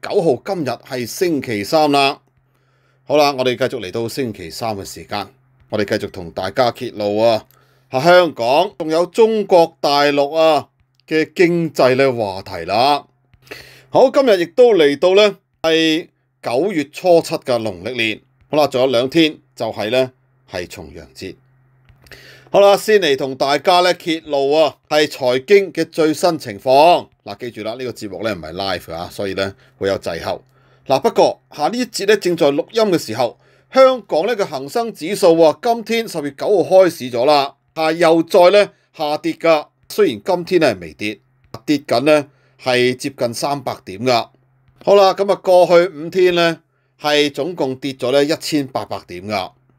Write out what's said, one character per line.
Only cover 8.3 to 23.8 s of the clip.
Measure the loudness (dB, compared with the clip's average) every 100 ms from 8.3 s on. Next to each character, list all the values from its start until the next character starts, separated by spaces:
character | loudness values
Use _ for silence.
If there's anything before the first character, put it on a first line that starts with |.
港 | -2 0 0 0 -6
仲 | -4
有 | -2 -2
中 | 2 2 2 2
國 | 4 2 0
大 | -2 2
陸 | 2 2 0 2
啊 | 2 2 -2 _ _ _ _
嘅 | -2 -2
經 | 0 2 2 -2
濟 | 0 2
呢 | 4 2
話 | 0 -4 -6
題 | -12 -12 -4
啦。 | 0 2 0 -4 _ _ _ _ -20 -20 -20 _
好， | 2 4
今 | 4 2
日 | 2
亦 |
都 | 0 4 4
嚟 | 6 2 2
到 | 2
呢 | 4 2 0 _ _
係 | -2 0 2 0 -4 _ _ _
九 | -4 -2 -2
月 | -4 -6
初 | -4 2 2
七 | 2 -6
嘅 | -4 -4
農 | -4 -8
曆 | -10
年。 | -4 -4 -6 _ _ _
好 | 0
啦， | 0
仲 | 0
有 | 0
兩 | 0 0
天 | 0 0 -2 _ -10
就 | -8
係 | -6 -4
呢 | -2 -2 -6 _ _ _
係 | -12 -12
重 | -14 -18
陽 | -20 -20
節。 | -16 -16 -16 _ _ _ _ _ _ _ -20 -20 -20 _
好 | 4
啦， | 4 4
先 | 2 2
嚟 | 2
同 | 0 -2 -4
大 | -2 0
家 | 2 2